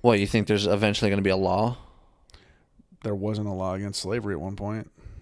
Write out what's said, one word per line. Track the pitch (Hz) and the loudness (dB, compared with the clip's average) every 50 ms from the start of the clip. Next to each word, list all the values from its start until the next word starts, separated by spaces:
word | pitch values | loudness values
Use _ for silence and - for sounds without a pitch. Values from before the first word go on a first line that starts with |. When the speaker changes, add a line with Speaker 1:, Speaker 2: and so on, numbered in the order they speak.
Speaker 1:
What, | - 120 113 101 | 6 6 4 4
you | 101 98 | 2 2
think | - 113 101 - | 2 0 2 2
there's | 107 101 101 95 | 2 2 4 2
eventually | 101 101 107 107 101 - - 104 | 2 4 4 2 2 2 2 2
gonna | 101 101 | 2 2
be | 98 98 | 2 2
a | 92 95 | 2 2
law? | 95 90 90 98 107 117 123 - - - - - _ _ _ _ _ _ - - - _ - _ _ _ _ _ - _ - _ - | 2 0 2 2 0 0 -2 -6 -14 -20 -20 -20 _ _ _ _ _ _ -20 -20 -20 _ -20 _ _ _ _ _ -20 _ -20 _ -6
Speaker 2:
There | 110 104 | -4 -4
wasn't | 98 98 104 110 104 107 104 | -2 -2 -2 -2 -2 -4 -4
a | 98 | -4
law | 92 95 92 92 | -2 -2 -2 -2
against | 95 101 101 98 - | -4 -4 -6 -6 -6
slavery | - 92 104 120 104 104 98 | -6 -4 -4 -4 -2 -4 -4
at | 78 | -4
one | 78 95 98 | -4 -6 -8
point. | 98 101 104 107 110 107 - _ _ - - - - | -6 -6 -6 -6 -6 -8 -12 _ _ -20 -18 -18 -18